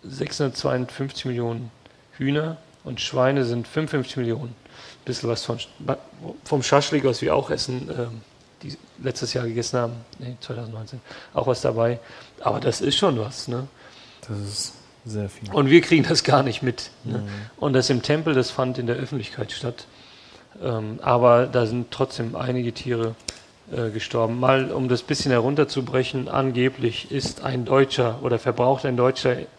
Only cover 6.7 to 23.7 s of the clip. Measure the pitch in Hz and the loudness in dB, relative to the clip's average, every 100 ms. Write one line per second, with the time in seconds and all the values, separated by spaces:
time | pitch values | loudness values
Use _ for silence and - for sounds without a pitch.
6.7 | 143 143 151 135 117 - 76 135 135 - | 4 6 2 2 2 2 2 2 -4 -4
7.7 | 127 143 123 117 113 - _ _ _ 143 | -6 -6 -6 -6 -8 -16 _ _ _ -14
8.7 | 143 - - 127 123 123 131 120 117 117 | -14 -18 -10 -6 -6 -4 -4 -2 -2 -2
9.7 | 127 117 117 117 - 127 123 - 117 117 | 0 -2 -4 -14 -14 -12 -12 -10 -10 -8
10.7 | 110 110 123 - - - - - 120 131 | -10 -12 -14 -16 -20 -8 -2 0 0 0
11.7 | 113 117 120 - - - - - 107 127 | 2 0 0 -8 -20 -20 -6 -4 0 0
12.7 | - - 147 202 127 110 - - 123 135 | 0 0 2 2 2 -2 -8 -8 -6 -8
13.7 | - - - - - - 104 101 104 - | -14 -20 -20 -20 -20 -10 -8 -6 -6 -8
14.7 | - - - 120 107 101 - 107 117 139 | -10 -20 -20 -10 -6 -6 -8 -4 2 8
15.7 | 165 165 165 123 - - 147 131 113 127 | 8 8 4 4 2 4 4 4 0 -2
16.7 | 120 - - 117 113 104 101 107 - 147 | -4 -8 -12 -6 -6 -6 -10 -12 -4 2
17.7 | 127 - 127 113 151 160 135 120 - 127 | 2 4 2 4 2 4 2 2 0 -2
18.7 | 127 120 120 135 139 - - 113 - 123 | -2 -2 -2 -2 -6 -6 -8 -8 -6 -8
19.7 | 117 - - - - - - - - 139 | -8 -16 -20 -20 -20 -20 -20 -20 -8 -4
20.7 | 113 107 113 - 123 123 120 123 123 117 | -4 -4 -4 2 6 8 8 6 2 2
21.7 | 120 117 - 131 - 117 - 127 127 120 | 0 -4 -2 -2 -2 -6 -4 -2 -2 -2
22.7 | 113 127 120 113 113 - - - _ - | -6 -4 -2 -2 -4 -14 -16 -20 _ -10